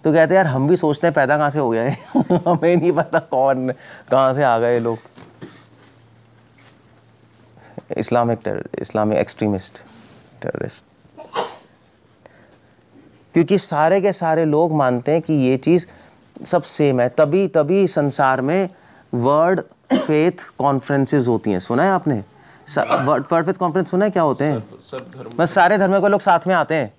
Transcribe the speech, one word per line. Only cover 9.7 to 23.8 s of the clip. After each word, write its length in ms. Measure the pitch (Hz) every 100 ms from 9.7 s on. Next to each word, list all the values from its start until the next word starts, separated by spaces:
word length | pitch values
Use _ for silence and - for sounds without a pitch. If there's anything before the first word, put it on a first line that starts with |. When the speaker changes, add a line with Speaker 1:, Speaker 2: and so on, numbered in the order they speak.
| - - - - - - -
Speaker 1:
terrorist। 440 | 50 - - - _ _ _ - - - - - _ _ _ _ _ _ - _ _ _ _ _ _ - - _ _
क्योंकि 240 | 170 170 196
सारे 440 | - 147 160 196
के 120 | 196
सारे 320 | 180 165 160 160
लोग 280 | 147 170
मानते 380 | 156 131 123 120
हैं 100 | 160
कि 120 | 160
ये 240 | 156 127 127
चीज़ 300 | 151 175 - - - _ _ - -
सब 180 | 175
same 380 | - - 147 127
है। 80 | 123
तभी, 380 | - 151 175 190
तभी 400 | 165 147 196 185
संसार 540 | - 143 - 135 131
में 280 | 131 180 185 185 - - _
वर्ल्ड 480 | 123 123 147 170 190 - _ _ 262
faith 340 | - 151 165 175 - -
conferences 680 | 135 139 - 143 135 147 123
होती 240 | 113 110
हैं, 80 | 92
सुना 240 | 90 120
है 60 | 185
आपने? 340 | 190 180 117 - - - - -
स-, 100 | -
वर्ल्ड, 480 | - - 135 139 139
वर्ल्ड 140 | 165 170
फेथ 80 |
कॉन्फ्रेंस 380 | 185 180 165